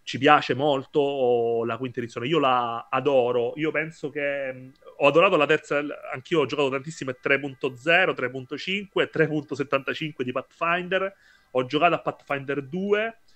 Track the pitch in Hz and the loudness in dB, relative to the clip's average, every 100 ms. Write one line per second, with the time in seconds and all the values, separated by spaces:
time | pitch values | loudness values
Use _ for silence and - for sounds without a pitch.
0 | - 123 139 147 - 127 147 135 - 151 | -10 2 6 6 4 0 0 0 -2 0
1 | 139 139 123 120 117 117 117 113 131 120 | 0 2 2 2 2 0 -2 -4 -6 -8
2 | 117 120 127 160 135 127 120 117 - 131 | -8 -6 -2 2 2 2 0 -6 -4 -2
3 | 139 131 120 123 120 151 156 147 160 - | 2 4 4 2 -2 -2 -4 -2 -4 -6
4 | 147 143 143 139 135 131 131 - - - | -10 -6 -4 -4 -8 -10 -16 -20 -18 2
5 | 143 156 190 170 143 151 - 147 147 - | 4 6 6 6 4 2 0 -4 -4 -8
6 | - 143 - 165 127 143 139 135 147 160 | -10 -12 -2 0 0 0 -2 -2 -8 -10
7 | 131 127 143 139 139 131 135 123 143 175 | -8 -4 0 0 -2 -6 -8 -4 2 2
8 | 175 131 123 131 127 143 - 196 196 185 | 2 0 -4 -6 -10 -10 -6 -6 -4 -2
9 | 147 147 151 151 143 135 135 139 135 127 | 0 2 0 0 -4 -6 -2 -2 -2 -6
10 | 156 147 127 127 - - 165 175 180 190 | -6 -6 -6 -6 -8 -6 -2 -2 -2 -4
11 | 190 - _ _ _ 127 131 147 170 156 | -4 -10 _ _ _ -4 -2 2 2 2
12 | 156 - - 139 135 139 135 180 202 208 | -4 -8 -6 -6 -4 -6 -6 -4 0 0
13 | 226 - _ | -2 -8 _